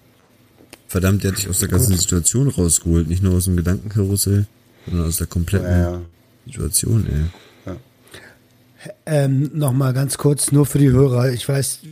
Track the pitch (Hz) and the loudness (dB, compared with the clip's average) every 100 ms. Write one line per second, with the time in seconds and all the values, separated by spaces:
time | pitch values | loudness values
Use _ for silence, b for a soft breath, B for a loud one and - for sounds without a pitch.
0 | _ _ _ _ _ _ - - - 92 | _ _ _ _ _ _ -20 -20 -8 -2
1 | 92 101 98 95 98 95 92 90 101 90 | 0 2 0 -4 -4 -4 0 2 2 0
2 | - 87 76 117 139 - 87 - 87 82 | 0 0 0 0 0 2 2 2 2 2
3 | 78 90 95 90 92 87 82 95 107 104 | 2 0 2 2 2 0 0 -2 -2 -2
4 | 98 101 98 101 104 _ _ _ - 87 | 0 0 2 2 0 _ _ _ -6 -2
5 | 82 82 85 90 85 95 87 90 87 87 | -2 -4 -2 -2 0 -2 2 2 0 -4
6 | 85 _ _ _ - - 76 - 117 110 | -12 _ _ _ -16 -8 -4 -2 0 0
7 | 90 71 80 - - - - 90 _ _ | 0 -2 -4 -6 -20 -20 -16 -16 _ _
8 | B B B B _ _ _ - 165 - | B B B B _ _ _ -20 -20 -14
9 | - 147 139 135 147 160 143 131 131 127 | -2 0 2 0 0 -2 -2 0 0 0
10 | 139 - 143 143 - 143 143 139 143 123 | -4 0 0 0 2 2 2 4 4 6
11 | 139 123 131 120 - 139 135 - 156 | 4 2 0 -2 -2 -2 -2 -8 -10